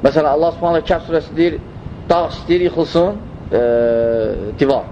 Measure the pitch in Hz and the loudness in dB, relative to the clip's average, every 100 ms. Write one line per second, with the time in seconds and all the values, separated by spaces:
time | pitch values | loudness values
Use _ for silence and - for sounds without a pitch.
0 | 139 147 151 143 - - 175 165 156 170 | 4 2 2 2 2 0 0 0 0 -2
1 | 160 165 - 156 170 147 - - - - | 0 -4 -2 0 0 0 -12 -16 -14 -14
2 | - 170 165 - - 175 175 165 156 165 | 0 2 2 -6 0 2 2 0 0 2
3 | 180 208 - - - 113 120 120 117 117 | 0 -2 -12 -14 -2 0 2 2 2 2
4 | 117 117 107 101 101 - 135 131 - | 2 0 -2 -4 -8 0 2 2 -2